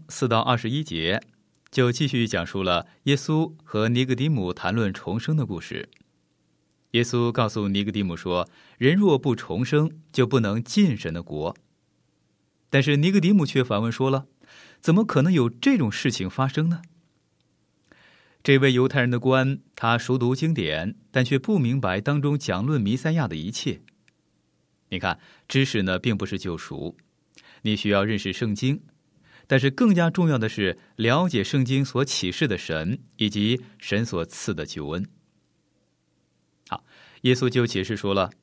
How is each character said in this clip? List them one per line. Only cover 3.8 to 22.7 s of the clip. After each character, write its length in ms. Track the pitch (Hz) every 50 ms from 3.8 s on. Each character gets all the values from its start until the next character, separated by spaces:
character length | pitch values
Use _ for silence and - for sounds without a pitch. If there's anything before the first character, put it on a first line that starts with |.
| 107 113
尼 160 | 120 123 131
哥 100 | 131 127
底 140 | 117 135 160
母 240 | 151 113 92 90 90
谈 200 | - - 92 104
论 200 | 117 110 98 95
重 260 | - - 85 95 117
生 160 | - - 156
的 100 | 156 123
故 140 | 101 95 80
事。 300 | - - - - - - _ _ _ _ _ _ _ _ _ _ _ _ _ _ _ _ _ _ _ _
耶 120 | - 117 117
稣 300 | 117 123 120 120 117 107
告 160 | - 117 104
诉 180 | - 110 104
尼 160 | 98 98 101 101
哥 80 | 110
底 100 | 101 104
母 140 | 101 90 85
说， 320 | 82 - 92 87 87 85 - _ _ - _ _
人 180 | - 120 139 170
若 240 | 202 208 190 147 127
不 160 | - 139 113
重 300 | - - - 82 101 123
生， 340 | - 156 151 156 160 - - - _ -
就 120 | - 123
不 140 | 110 135 127
能 240 | 110 98 104 117 120
进 320 | - - 208 202 165 113
神 180 | - - 82 80
的 80 | 85
国。 360 | 82 - 76 76 78 85 - _ _ _ _ _ _ _ _ _ _ _ _ _ _ _ _ _ _ _ _ _ _ -
但 120 | - 139
是 140 | 135 147 143
尼 140 | 143 151 185
哥 80 | 196 202
底 140 | 160 185 214
母 120 | 190 147
却 160 | - - 135
反 200 | 123 123 110 101
问 100 | 110 117
说 180 | 113 - 131 135
了， 180 | 135 135 135 _ _ _ _ - - - - - - _
怎 160 | - 165 160
么 80 | 208 226
可 180 | 220 - 143
能 120 | 135 180 185
有 160 | 147 120 117
这 280 | - - - 277 277
种 140 | 202 135 104
事 180 | - - - 131
情 200 | 107 - 98 90
发 180 | - - 135
生 220 | 135 - 151 160 170
呢？ 120 | 170 165 - - _ _ _ _ _ _ _ _ _ _ _ _ _ _ _ _ _ _ _ _ _ _ _ _ _ _ _ _ _ _
这 160 | - - 139 135
位 120 | 135 135
犹 160 | 127 123 127
太 140 | 131 - 139
人 100 | 123 120
的 80 | 123 120
官， 400 | 127 127 131 131 131 135 139 - - _ -
他 220 | - - 113 117
熟 200 | 117 - - 127
读 160 | 131 120 123 131
经 200 | 135 160 160 160
典， 420 | 131 87 76 76 78 85 98 - - - _
但 140 | - 131 127
却 120 | 127 139
不 220 | 135 - - 214 175
明 220 | 123 117 131 139
白 180 | 110 92 92 101
当 220 | 104 143 147 147
中 180 | 135 147 147 139
讲 260 | - - 90 92 113
论 140 | 143